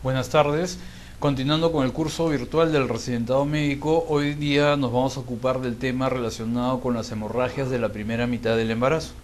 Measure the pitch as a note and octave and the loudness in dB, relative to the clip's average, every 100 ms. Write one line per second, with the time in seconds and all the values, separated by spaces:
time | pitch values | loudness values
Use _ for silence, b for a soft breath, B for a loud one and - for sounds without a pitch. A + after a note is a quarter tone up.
0 | C3 C3 B2 D3+ D3 D3 F#3 - B B | -2 -2 2 4 4 2 -2 -6 B B
1 | B B D3 C3+ C3+ D#3 E3 D#3+ C3 C3 | B B -2 0 0 2 2 2 0 0
2 | D#3 D3+ E3 C#3+ A#2+ D#3 E3 D3+ B2+ A2+ | -4 -2 0 0 0 2 4 4 2 -2
3 | - A#2+ A#2 C3 C#3+ D3+ D3 C#3 D3+ D#3+ | -2 -2 0 2 2 0 0 0 2 2
4 | E3 D3 D3 D3 D3 C#3+ D3 C#3+ B2+ B2 | 2 0 0 0 2 4 4 4 2 2
5 | C3 B2 A#2+ A#2 B2+ C3 B2+ A2+ C3 B2+ | 0 -2 -8 -2 0 0 -2 -2 -2 0
6 | C3 B2+ A#2 - A2+ A#2+ B2 B2+ B2+ A#2+ | 0 0 -4 -4 -2 0 0 0 -2 -2
7 | G#2+ A2 G#2+ A#2 B2+ - C3 B2+ A2 G#2 | -4 -6 -4 -2 -2 -2 -2 0 -2 -2
8 | G#2 A2+ A#2+ A#2+ A2+ A2+ A2+ A2+ B2+ D#3+ | -4 0 0 0 2 2 2 2 2 2
9 | - - | -2 -12